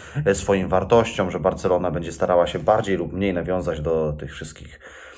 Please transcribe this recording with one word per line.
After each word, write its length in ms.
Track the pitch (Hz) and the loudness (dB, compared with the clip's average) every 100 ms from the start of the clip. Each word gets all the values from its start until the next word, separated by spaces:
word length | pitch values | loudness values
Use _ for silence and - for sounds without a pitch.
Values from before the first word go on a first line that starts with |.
| - 139 160 | -10 -2 2
e, 80 | |
swoim 340 | - - 98 85 | 2 2 2 2
wartościom, 640 | 92 95 117 110 - 92 | 0 4 4 4 0 -2
że 100 | 85 | 0
Barcelona 500 | 92 - 98 90 90 | -2 0 0 0 0
będzie 220 | 82 82 | -4 -6
starała 340 | 80 95 90 85 | -2 2 4 2
się 120 | 90 | 0
bardziej 380 | 78 110 98 92 | 2 2 2 -2
lub 160 | 82 | -2
mniej 220 | 85 98 | -2 -2
nawiązać 460 | 87 82 92 82 80 | -2 -2 -2 -2 -2
do 320 | 78 80 78 | 0 0 0
tych 200 | 76 73 | -4 -8
wszystkich 480 | - 78 - - - - - - | -12 -14 -14 -18 -20 -20 -20 -20